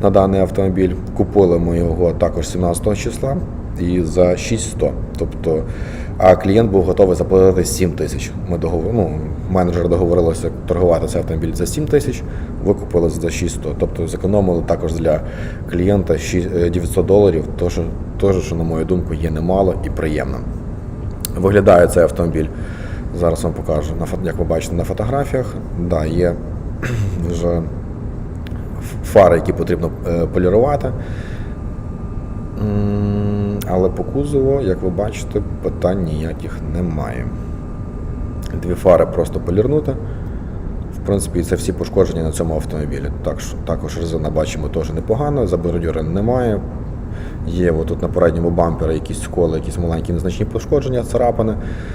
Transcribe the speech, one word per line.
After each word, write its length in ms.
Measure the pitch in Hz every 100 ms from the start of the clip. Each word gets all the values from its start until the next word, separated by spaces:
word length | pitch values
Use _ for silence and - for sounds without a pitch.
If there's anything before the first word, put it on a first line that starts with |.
на 80 | 101
даний 320 | 98 95 98
автомобіль. 520 | 90 - 95 92 90 92 - -
Купили 420 | 95 101 92 85
ми 180 | 85 82
його 340 | 85 80 85
також 360 | 82 85 85 80
сімнадцятого 480 | 90 87 85 107 101
числа 420 | 113 110 135 143 - - - -
і 220 | 87 90
за 360 | 80 87 87 90
шість 340 | - 117 -
сто. 200 | - 71 64 - -
Тобто, 460 | 82 - 85 78 - - - - - -
а 180 | 92 90
клієнт 360 | 95 104 113
був 120 | 98
готовий 320 | 87 90 95 90
заплатити 500 | - 95 95 90 85
сім 260 | 87 90
тисяч. 400 | 73 76 78 - - -
Ми 80 | 85
договор-, 360 | 82 85 87
ну, 180 | 117 85 78 78 - 90
менеджер 380 | 92 87 87 85
договорилися 600 | 85 87 87 82 82 82 - -
торгувати 420 | 85 90 82 80
цей 140 | 87
автомобіль 320 | 82 82 -
за 120 | - 87
сім 200 | 151 147
тисяч, 380 | 143 107 92 - - - - 92
викупили 440 | 101 - 85 85
за 200 | 82 82
шість 260 | - 87 -
сто. 200 | 78 73
Тобто 280 | 87 - 82
зекономили 560 | - 95 104 92 85 80
також 280 | 82 80
для 260 | 82 80 78 - - - - -
клієнта 420 | 87 92 101 85
ші-, 360 | 80 - 90 87 87
е, 140 | 87
дев'ятсот 360 | 87 82 92 87
доларів, 380 | 101 101 80 71 -
то, 100 | 90
що, 120 | 90 82 - - -
теж, 220 | 98 92
що, 120 | 78 82
на 80 |
мою 220 | 82 80 80
думку, 280 | 90 80
є 180 | 73 80
немало 440 | 78 85 95 95 78
і 60 | -
приємно. 480 | - 78 73 65 64 - - - - - - - - - -
Виглядає 500 | 95 101 98 87 85
цей 160 | 90
автомобіль. 440 | 80 - 85 78 78 - - - - - - 85
Зараз 240 | 85 80
вам 100 | 85
покажу, 400 | - - 76 76 82
на 60 | 80
фото-, 200 | 90 90
як 100 | 80
ви 100 | 80
бачите 300 | 82 - 85
на 80 |
фотографіях. 720 | 87 92 110 139 139 131 123 - - - 87
Да, 160 | 82 78
є 280 | 85 87 82 - - - -
<clears throat> 480 | 123 117 98 90 85
вже 180 | 85 87
ф-, 140 | 85 78 - - - - - - - - - - - - -
фари, 320 | - 107 90 82
які 180 | 92
потрібно, 360 | 87 82 82 82 - 90
е, 180 | 85 80
полірувати. 580 | 92 90 104 135 143 127 - - - - - - - - - - - - - - - - -
М, 1000 | 104 104 101 104 104 101 101 101 101 101 -
але 200 | 92 92
по 140 | -
кузову, 580 | - 135 143 143 135 139
як 200 | 101 90
ви 80 | 92
бачите, 520 | 85 107 - - 104 - -
питань 400 | 90 - 87 98
ніяких 540 | 82 76 80 78 82 - 78
немає. 520 | 82 87 78 58 60 60 - - - - - - - - - - - - 82
Дві 100 | 85
фари 320 | 87 92 82 80
просто 340 | 82 78 -
полірнути. 520 | - 95 123 151 147 - - - - - - - - - - -
В 100 | -
принципі, 380 | 98 85 -
це 120 | 82 90
всі 180 | -
пошкодження 500 | 87 85 98 85 82
на 80 | 78
цьому 240 | 78 82 78
автомобілі. 560 | 76 78 76 69 69 67
Так 160 | 78 71
що, 180 | - -
також 420 | - 78 76 82
резина, 300 | 82 82 76
бачимо, 380 | 78 76 80 73
теж 260 | 80 78
непогано, 540 | 78 - 127 147 143 98
забордюрень 680 | 87 85 85 82 80 78
немає. 480 | 92 110 127 120 101 - - - - - - - - -
Є 240 | 87 87
отут 300 | 80 - 87
на 60 | 87
передньому 420 | 90 85 80 85
бампері 440 | 85 85 80 80
якісь 280 | 80 - 73
сколи, 360 | - - 85 80
якісь 200 | 73 87
маленькі 360 | 85 82 85
незначні 320 | 85 90 - 107
пошкодження, 580 | 110 - 147 131 123
царапини. 500 | 113 - 120 117 110 104 - - -